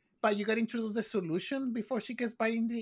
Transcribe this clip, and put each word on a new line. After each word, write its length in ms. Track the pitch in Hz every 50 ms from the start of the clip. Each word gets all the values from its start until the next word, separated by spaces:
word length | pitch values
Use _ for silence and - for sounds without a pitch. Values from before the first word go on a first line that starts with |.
| _ _ _ _
But 140 | - 220 208
you 100 | 202 202
gotta 140 | 220 220 233
introduce 320 | 226 220 - 233 220 220 208
the 100 | 233 214
solution 680 | - - 202 180 160 160 185 - - 277 269 269 254 226
before 280 | 240 208 - 262 220
she 140 | - - 233
gets 180 | - 240 226 226
bit 220 | - 226 226 233
in 120 | 226 226
the, 140 | 226 233 233